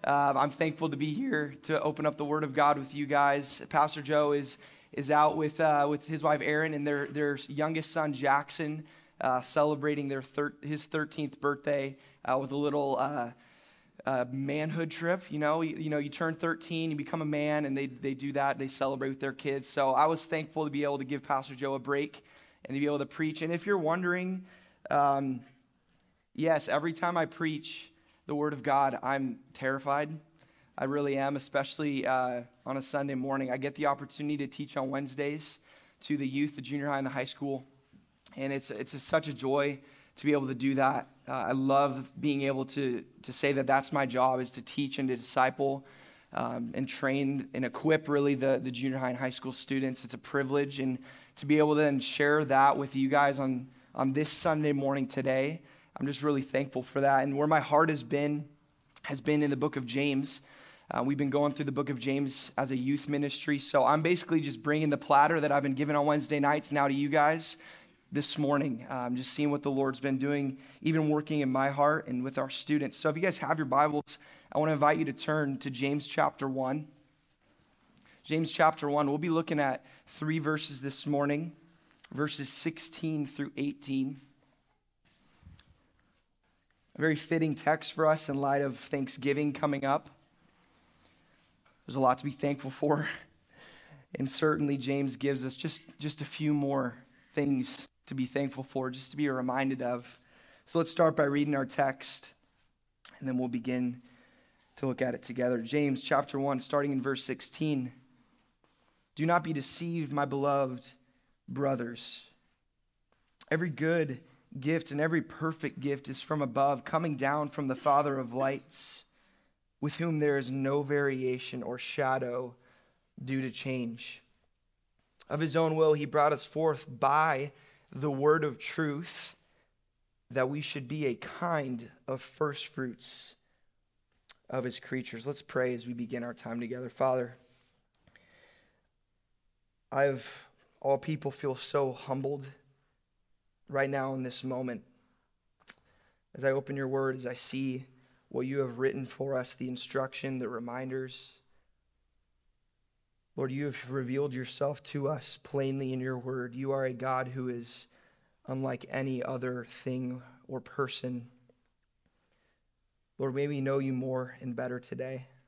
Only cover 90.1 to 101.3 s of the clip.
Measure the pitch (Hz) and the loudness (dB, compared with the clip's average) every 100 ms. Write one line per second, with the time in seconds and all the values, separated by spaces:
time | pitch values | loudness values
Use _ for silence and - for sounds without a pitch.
90.1 | _ _ _ _ _ _ _ _ _ _ | _ _ _ _ _ _ _ _ _ _
91.1 | _ _ _ _ _ _ _ - 127 127 | _ _ _ _ _ _ _ -8 2 4
92.1 | 127 143 - 143 139 135 131 147 147 147 | 4 -2 -2 -2 -2 -6 -2 2 2 0
93.1 | - - _ _ - - - - - _ | -8 -14 _ _ -20 -20 -20 -20 -20 _
94.1 | - 135 - 156 156 147 139 123 139 135 | -6 -2 2 2 4 0 0 -2 -2 -2
95.1 | 117 139 135 131 131 165 - - - 147 | -2 -2 -2 -4 -6 -6 -8 -12 -8 -8
96.1 | 147 147 - 151 147 139 139 240 - - | -6 -10 -2 0 2 2 0 -2 -6 -20
97.1 | _ _ - 143 135 127 - - _ - | _ _ -2 0 0 0 -6 -12 _ -10
98.1 | 135 127 135 139 131 131 135 127 127 - | -4 -2 -2 -2 -6 -6 -4 -4 -6 -10
99.1 | 143 147 131 127 127 135 127 123 123 120 | -2 -2 0 -2 0 0 0 -2 -4 -8
100.1 | - _ _ - - - 170 165 - 165 | -20 _ _ -20 -20 -2 0 0 6 4
101.1 | 160 143 | 6 2